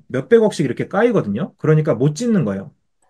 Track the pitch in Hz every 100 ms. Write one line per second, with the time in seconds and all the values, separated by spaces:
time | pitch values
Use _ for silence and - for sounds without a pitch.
0 | - 127 139 233 214 - 139 - 123 190
1 | 240 196 107 104 180 - 143 156 156 113
2 | 143 151 240 208 107 98 98 - _ _
3 | _